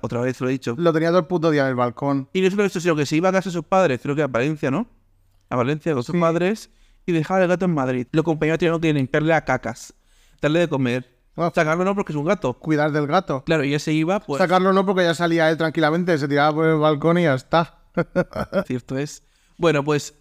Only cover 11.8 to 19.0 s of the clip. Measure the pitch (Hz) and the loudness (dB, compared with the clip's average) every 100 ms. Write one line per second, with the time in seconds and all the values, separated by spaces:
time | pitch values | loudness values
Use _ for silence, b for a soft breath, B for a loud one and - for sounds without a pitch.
11.8 | 185 202 190 151 151 202 131 120 160 151 | 0 -2 -4 -4 -2 -2 -2 -6 -2 0
12.8 | 151 147 143 180 180 135 - 160 139 147 | 0 0 0 -2 -2 -6 -2 0 0 -2
13.8 | 160 156 160 208 - 143 180 185 185 190 | -2 -2 0 -2 -4 -2 2 4 4 4
14.8 | 190 185 170 165 170 165 160 156 160 165 | 2 2 2 2 0 2 2 2 -2 0
15.8 | 151 165 180 156 143 143 151 151 160 156 | 0 0 0 0 0 2 2 2 2 2
16.8 | 151 147 156 175 165 131 - 160 160 - | 2 2 2 2 2 0 0 0 0 -6
17.8 | _ - - - - - - 196 - 123 | _ -6 -4 -4 -4 -6 -4 -4 -4 -6
18.8 | - 131 | -6 -8